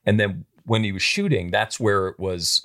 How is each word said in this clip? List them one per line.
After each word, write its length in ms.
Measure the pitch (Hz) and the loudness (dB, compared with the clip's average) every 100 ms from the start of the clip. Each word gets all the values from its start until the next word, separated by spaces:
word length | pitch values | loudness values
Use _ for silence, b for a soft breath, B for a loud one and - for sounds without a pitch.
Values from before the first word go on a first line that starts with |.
And 160 | - 107 | 2 2
then 240 | 101 90 - _ - | 2 -2 -12 _ -2
when 180 | 110 | 0
he 80 | 107 | 0
was 80 | 95 | -2
shooting, 500 | - - 202 113 87 | -2 0 0 0 0
that's 300 | 101 110 - | -2 -2 -2
where 280 | 110 101 95 | 0 2 0
it 120 | - | -4
was, 400 | 95 90 82 - | -6 -4 -2 -2